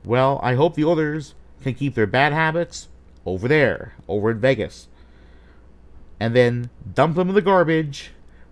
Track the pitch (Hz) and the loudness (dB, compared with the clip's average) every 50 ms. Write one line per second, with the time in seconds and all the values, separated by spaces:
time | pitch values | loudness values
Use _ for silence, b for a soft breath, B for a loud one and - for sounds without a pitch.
0 | - 95 113 127 131 135 139 - - 123 127 127 151 175 165 151 151 156 175 156 | -4 0 0 2 2 2 0 0 0 0 2 2 2 2 2 0 0 0 2 0
1 | 156 151 151 160 147 - - - - - - - - 131 120 - 143 139 - 117 | 0 -2 -4 -8 -10 -14 -20 -20 -20 -20 -20 -8 -8 -8 -6 -4 -4 -4 0 -2
2 | 107 98 98 127 143 147 147 156 160 160 156 170 170 - - - - - - - | -2 0 2 0 0 2 0 0 -2 -2 -2 -4 -6 -6 -10 -18 -18 -20 -20 -20
3 | - - - - - 90 92 92 98 120 151 156 139 110 87 - - - - - | -20 -20 -20 -12 -8 -8 -6 -4 0 0 2 4 4 2 0 -4 -8 -14 -18 -20
4 | - - 95 104 101 113 117 107 107 135 135 110 92 - - - - - b b | -8 -6 -4 -2 0 -2 -2 2 2 0 2 0 -4 -8 -10 -18 -20 -20 b b
5 | b b b b b b b b b b b b b b - - - - - - | b b b b b b b b b b b b b b -20 -20 -20 -20 -20 -20
6 | - - - - 104 117 117 123 123 120 120 120 120 120 - - - 101 92 131 | -20 -20 -10 -6 -4 2 4 4 4 4 2 -2 -8 -10 -14 -16 -16 -6 0 0
7 | 143 165 156 170 185 180 190 208 160 190 196 180 165 151 165 160 160 147 139 - | 0 2 2 -2 -2 2 2 2 2 4 2 4 4 2 2 0 0 -4 -8 -12
8 | - - - b b b b b b b | -16 -18 -20 b b b b b b b